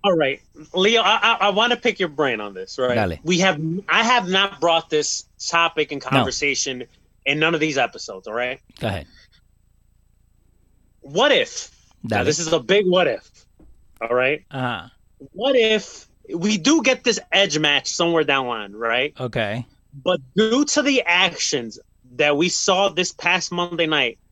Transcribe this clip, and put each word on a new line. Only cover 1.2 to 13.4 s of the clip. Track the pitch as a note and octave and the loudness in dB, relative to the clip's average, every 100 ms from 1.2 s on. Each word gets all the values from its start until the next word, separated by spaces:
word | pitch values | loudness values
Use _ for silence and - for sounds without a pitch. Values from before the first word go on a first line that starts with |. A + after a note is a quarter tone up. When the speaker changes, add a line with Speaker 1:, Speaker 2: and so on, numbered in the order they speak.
Speaker 1:
I, | G#3+ A3+ G3+ | 2 2 2
I | |
wanna | F#3+ A#3 A#3+ | 2 0 0
pick | B3 - | -2 -2
your | F3 | -6
brain | C#3+ C#3+ A2 | -2 -2 -2
on | G#2 | -6
this, | F#2 F#2+ - | -10 -12 -2
right? | B2+ A#2+ | 0 0
Speaker 2:
Dale. | G2 D#2+ | 0 -4
Speaker 1:
We | - F3+ | -2 2
have, | F#3+ D3+ D#3+ F3 G3 | 2 0 -4 -6 0
I | F3+ | 0
have | A3+ B3 F#3 | 2 2 2
not | F#3+ G3 G3 | 0 0 0
brought | E3+ E3 - | 2 2 0
this | D3+ D3 - - _ | -2 -2 -6 -10 _
topic | - E3+ E3 - D3 | -4 0 0 0 -4
in | C#3 | -6
Speaker 2:
No. | B2+ | 0
Speaker 1:
conversation | C3+ A2+ - C#3+ C3+ - B2+ A#2+ _ _ _ C#3 | 0 0 -2 -2 -2 -4 -6 -12 _ _ _ -2
in | D3 | 0
none | D#3+ | 2
of | E3 | 2
these | D#3 C3+ | 0 0
episodes, | A#2+ A2 - F#2+ A2 | -2 -4 -14 -14 -10
all | |
right? | A2 B2 C3+ _ - | -6 -6 -8 _ -8
Speaker 2:
Go | A2 | -6
ahead. | F#2+ D2 _ _ _ _ _ _ _ _ _ _ _ _ _ _ _ _ _ _ _ | -6 -10 _ _ _ _ _ _ _ _ _ _ _ _ _ _ _ _ _ _ _
Speaker 1:
What | C#3 D#3 C#4+ | -6 2 4
if, | G#3+ - - - _ _ _ | 4 0 -6 -14 _ _ _
now | G#2+ G#2+ | -4 0
Speaker 2:
Dale. | G2 | 0
Speaker 1:
this | D#3 | 0
is | D#3+ | 0
a | E3 | 0
big | A#2 G3 F#3 | 4 2 4
what | F3+ D#3+ | 2 2
if, | G#2+ - _ | -2 -10 _